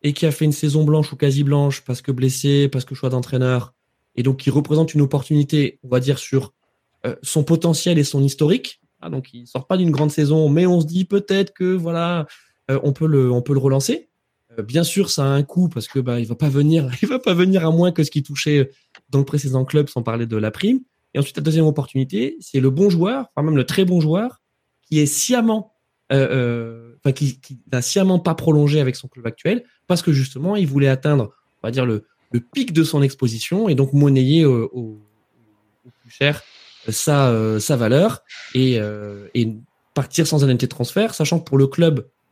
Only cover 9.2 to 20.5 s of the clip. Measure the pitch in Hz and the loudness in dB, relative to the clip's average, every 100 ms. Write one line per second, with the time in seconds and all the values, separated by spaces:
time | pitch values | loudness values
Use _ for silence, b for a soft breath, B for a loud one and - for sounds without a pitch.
9.2 | 135 120 123 127 - 190 175 139 151 147 | -10 -20 -10 -10 -4 0 2 2 0 0
10.2 | 147 156 156 147 180 180 156 175 185 202 | 2 2 4 4 4 2 2 -2 0 -2
11.2 | 202 196 196 _ 185 185 170 165 170 175 | 0 -2 -2 _ -2 -2 -2 -2 -2 -4
12.2 | 151 B B B - 135 143 135 160 147 | -6 B B B -4 -2 -2 -2 2 2
13.2 | 127 123 123 139 135 135 139 311 - _ | 4 0 0 0 2 0 0 -4 -6 _
14.2 | _ _ _ 117 107 139 170 190 185 - | _ _ _ -8 -4 -2 0 0 -2 0
15.2 | 139 139 143 - 180 - 104 135 127 120 | 0 0 0 0 -2 -2 -6 -4 -2 -4
16.2 | 113 120 151 139 147 160 135 123 208 262 | -4 -2 0 2 2 2 0 -4 -2 -2
17.2 | - 175 185 190 160 165 180 170 147 151 | -2 2 2 2 2 2 2 2 -2 -2
18.2 | 139 143 - 147 131 B B B _ 139 | -6 -6 0 2 0 B B B _ -2
19.2 | 139 147 139 127 131 151 147 - 113 113 | 0 -2 -2 -2 0 0 0 -4 -6 -6
20.2 | 117 110 107 | -4 -4 -4